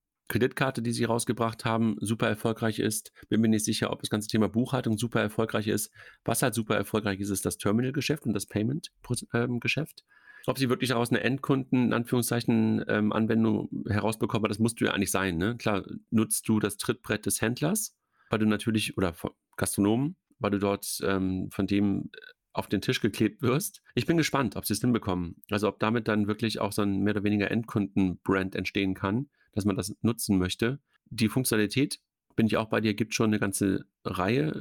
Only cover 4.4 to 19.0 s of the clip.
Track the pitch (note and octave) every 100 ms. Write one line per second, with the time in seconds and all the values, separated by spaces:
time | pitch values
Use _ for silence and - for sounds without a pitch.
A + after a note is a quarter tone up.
4.4 | G#2 A2+ B2 B2+ A#2 G#2+ A#2 A#2 A2 -
5.4 | A2+ A2+ G#2+ G#2 - - - - - A#2
6.4 | C3+ A#2 G#2+ G#2+ G2+ A2 G#2 F#2+ G2+ F#2+
7.4 | G2+ - G#2 G#2+ B2+ D3 - D#3 - G2+
8.4 | - G#2 A2 D3+ - - - B2 - A#2
9.4 | A#2+ A#2+ B2 - D#3 - _ _ - -
10.4 | - B2+ C3 B2+ A#2+ A#2+ A#2 A#2+ - C3
11.4 | - C3+ C3 B2+ A#2+ A2+ A#2+ B2 A#2+ A#2
12.4 | A#2 A2+ A2 A2 G#2+ A2 G#2 A2 A2 A2+
13.4 | A2 G#2 - - - G#2 G#2 A2 A2+ A2+
14.4 | G#2 G2 A2+ A#2 A2 G2 G2 G2 F#2+ E2
15.4 | G2 A#2+ A#2+ G2+ - - - A2 A2+ -
16.4 | - A2 G#2 - - A#2+ - G#2+ - -
17.4 | A2 A#2+ D3 A3 - - _ _ _ A2
18.4 | G#2+ G#2+ - A2 G#2 F#2+